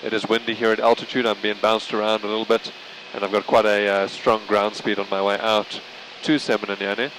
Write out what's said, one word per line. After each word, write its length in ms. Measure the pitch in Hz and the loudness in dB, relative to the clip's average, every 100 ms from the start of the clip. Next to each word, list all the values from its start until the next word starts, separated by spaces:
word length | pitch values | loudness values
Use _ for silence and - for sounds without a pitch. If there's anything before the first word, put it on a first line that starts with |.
It 120 | 113 | -2
is 140 | 107 - | -4 0
windy 260 | 113 113 | 0 0
here 180 | 110 113 | 0 2
at 80 | 110 | 4
altitude. 460 | 117 117 - 131 | 4 2 0 -2
I'm 160 | 117 101 | 0 0
being 160 | 107 104 | -2 0
bounced 320 | 107 110 - | 2 2 0
around 300 | 113 107 110 | -2 0 0
a 40 | 104 | -2
little 180 | 110 | -4
bit, 260 | 110 113 - - - - - | 2 0 0 -16 -18 -18 -12
and 100 | 113 | -6
I've 80 | 101 | 0
got 140 | 101 | 0
quite 200 | - 123 | 4 4
a, 220 | 107 104 104 | 6 4 4
uh, 200 | 98 98 | 2 0
strong 340 | - - 110 107 | -2 2 2 2
ground 280 | 104 104 | 2 2
speed 240 | 104 - 101 | -2 -4 -2
on 80 | 98 | -2
my 120 | 98 | 0
way 160 | 98 101 | 0 0
out 420 | 113 107 101 - - - - - | 2 2 0 -10 -14 -18 -18 -10
to 120 | - | 0
Seminonyane. 760 | 101 - 110 101 98 98 104 135 | 0 2 0 0 -4 -2 -2 -2